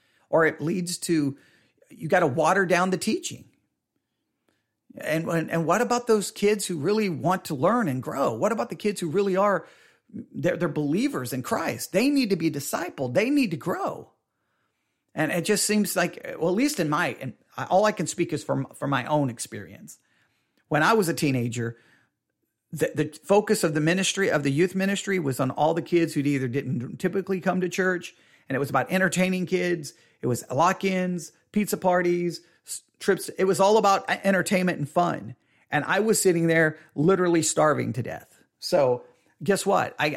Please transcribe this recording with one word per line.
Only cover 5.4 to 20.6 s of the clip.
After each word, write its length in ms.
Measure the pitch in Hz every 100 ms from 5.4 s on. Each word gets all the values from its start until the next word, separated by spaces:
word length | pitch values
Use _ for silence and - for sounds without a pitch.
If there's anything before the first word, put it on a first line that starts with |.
| 156
and 160 | 170 160
what 160 | 196
about 240 | 233 240 240
those 240 | 214 185
kids 380 | - 202 214 -
who 100 | 170
really 320 | 147 214 202
want 360 | 143 143 185 -
to 100 | 143
learn 320 | 165 240 185
and 160 | 127
grow? 300 | 151 269 269
What 180 | 113 196
about 180 | 226 233
the 60 | 165
kids 240 | 208 196
who 100 | 170
really 260 | 175 202 185
are, 300 | 202 180 - - _ _ _ - -
they're, 240 | 143 135 -
they're 120 | 135
believers 640 | 151 147 170 277 190 120
in 80 | 131
Christ? 520 | - - 160 113 -
They 160 | 180 269
need 200 | 277 233
to 60 | 185
be 160 | 160
discipled. 640 | 139 - - 339 - 127 139
They 140 | 233
need 200 | 294 233
to 60 | 156
grow. 540 | 165 359 392 - - _ _ _ _ _ _ _ _ _ _ 147
And 160 | 156
it 140 | 180 165
just 200 | 196 -
seems 300 | 208 185 180
like, 400 | 170 - - -
well, 100 | 165
at 60 | 190
least 240 | 285 294
in 100 | 156
my, 260 | 151 160 147
and 140 | 135 - _ -
I, 60 | 127
all 200 | 185 214
I 60 |
can 140 | 214 156
speak 280 | - 165
is 100 | 147
from, 240 | - 135 131 -
from 140 | 143
my 160 | 135 -
own 240 | 147 131
experience. 680 | 113 - 104 87 101 - - _ _ _ _ _ _